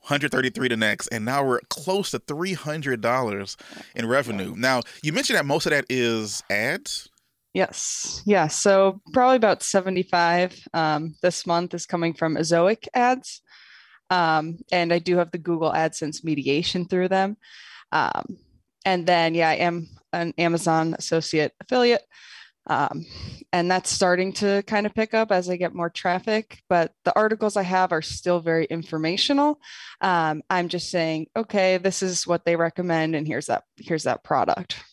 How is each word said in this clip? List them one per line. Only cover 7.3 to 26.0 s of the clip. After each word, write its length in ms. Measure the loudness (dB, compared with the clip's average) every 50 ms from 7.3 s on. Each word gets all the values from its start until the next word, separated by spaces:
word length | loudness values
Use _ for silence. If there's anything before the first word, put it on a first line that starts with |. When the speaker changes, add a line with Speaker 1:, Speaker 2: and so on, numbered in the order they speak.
| _ _ _ _ _
Speaker 2:
Yes. 680 | -2 -2 -2 -2 -8 -8 -8 -6 -6 -8 -8 -10 -8 0
Yeah. 220 | 2 2 4 2 2
So 540 | 0 0 2 4 6 6 6 4 2 -2 _ -2 2
probably 240 | 4 4 6 6 6
about 260 | 4 4 2 2 -2
seventy-five, 960 | 0 0 0 0 0 -2 -2 -2 0 2 2 4 4 4 2 2 0 -2 -10 -20 -8 -4
um, 420 | -2 0 0 0 -2 -4 -6 -10 _
this 240 | -2 -2 -2 0 -2
month 280 | 0 0 0 0 -2 -6
is 120 | -10 -8
coming 280 | -6 -4 -2 -2 -2 -2
from 220 | -2 -2 -2 0
Ezoic 520 | 0 0 2 2 4 4 4 2 0 -6 -4 0
ads. 480 | 2 2 2 2 0 -4 -14 -18 -18 _ _ -20 -20 -20 -20 -20 -20 -20 _ _ _ _ _
Um, 500 | 0 2 2 4 2 2 0 -2 -8 -10 -6 _
and 220 | 0 0 2 2 2
I 60 | 0
do 180 | 2 2 2 2
have 140 | 2 0
the 80 | -2 -8
Google 320 | -4 -2 -2 0 0 0
AdSense 520 | 2 2 0 0 -2 -4 -8 -6 -8 -6 -4
mediation 640 | -4 -2 -2 0 0 0 0 0 -2 -2 -4 -4
through 220 | 0 0 0 0 2
them. 300 | 2 2 0 0 -2 _ _ -20 -20 -20 -20 -20 -20 -20 -14 _
Um, 460 | -2 0 0 0 -2 -4 -6 -8 -12 -18 _ _ _ _ _ _ _ _ _
and 220 | 0 0 0 2 2
then, 260 | 4 4 4 2 2
yeah, 160 | 2 2 2
I 40 | 2
am 320 | 2 2 0 0 -2 -8 -10 -14 -20 _ _ -4
an 200 | -4 -4 -4 -2 0
Amazon 580 | 0 2 2 2 2 2 2 2 2 0 -2 -4
associate 540 | -4 -2 -2 -2 -2 0 0 0 0 0 _ _
affiliate. 440 | -8 _ 0 2 4 4 4 2 0 _ _ -20 -20 -20 -20 -20 -20 -20 _ _ _ -2
Um, 380 | 0 0 0 0 -2 -6 -12 -14 -16 -14 -14 -14 -14 -14 -10 _
and 200 | -2 -2 2 2
that's 180 | 0 0 0 -2
starting 440 | 0 2 4 4 4 4 2 -2 -2
to 280 | 0 0 2 2 2 0 0
kind 180 | -2 0 0
of 80 | 0 0
pick 200 | -2 -2 0 2
up 180 | 0 2 2
as 180 | 2 0 2 0
I 60 | -4
get 180 | -2 -2 -4 -4
more 160 | -4 -6 -6
traffic, 720 | -6 -4